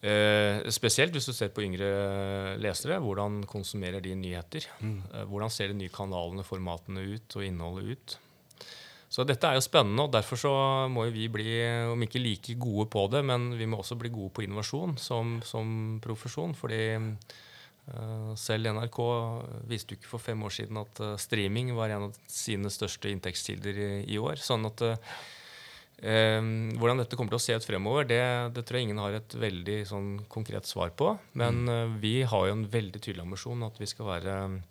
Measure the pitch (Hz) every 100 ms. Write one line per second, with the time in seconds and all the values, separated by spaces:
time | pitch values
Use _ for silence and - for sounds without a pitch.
0 | 104 104 104 107 104 104 - 113 117 -
1 | 156 160 123 120 104 - 104 90 98 98
2 | 101 98 98 98 95 98 107 90 139 185
3 | 127 98 104 104 101 107 92 107 92 95
4 | 92 95 92 90 85 156 - - 107 104
5 | 95 107 101 101 107 - 98 101 92 -
6 | 98 90 85 92 92 95 90 85 - 95
7 | 98 107 110 101 98 90 82 92 101 127
8 | - - - _ _ - - - - -
9 | - - 131 165 165 135 - 160 107 110
10 | 147 120 - 120 147 135 135 135 131 127
11 | 113 113 113 107 110 117 117 117 117 117
12 | 110 123 120 98 - 120 123 104 107 107
13 | 98 135 139 123 120 117 113 107 95 120
14 | 117 117 95 - 101 104 104 139 180 135
15 | - 120 117 117 113 113 110 113 110 110
16 | 117 110 123 131 170 143 123 113 110 110
17 | 110 107 - - - - - _ - 117
18 | 113 110 110 107 - 110 113 107 117 -
19 | 117 120 113 117 - 110 113 113 - -
20 | - 117 - 110 107 - 104 110 104 -
21 | 107 104 - 110 98 110 127 120 110 104
22 | 101 104 - - - 104 101 - 107 -
23 | 101 101 92 87 - 98 101 101 101 101
24 | 101 104 127 151 - 117 110 110 117 113
25 | - - - - - - - - - -
26 | 104 110 110 110 113 110 113 113 117 127
27 | 117 120 113 120 - 113 - 98 101 135
28 | 131 120 123 120 120 120 117 123 120 104
29 | 101 104 110 120 113 92 90 107 98 101
30 | 101 101 107 - 110 104 - 92 87 -
31 | 156 214 - 131 120 120 120 117 113 110
32 | 107 120 131 110 92 104 107 113 101 98
33 | 110 90 85 95 - 120 113 107 104 -
34 | 107 87 92 98 98 92 87